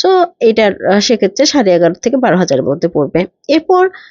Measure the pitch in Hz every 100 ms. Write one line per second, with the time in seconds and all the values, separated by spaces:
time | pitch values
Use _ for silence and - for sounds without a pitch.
0 | 359 370 349 - 233 226 208 - - 202
1 | 202 220 196 - - 294 196 175 170 175
2 | 233 262 240 180 175 131 131 165 170 151
3 | 139 160 185 _ - 311 320 370 370 -
4 | -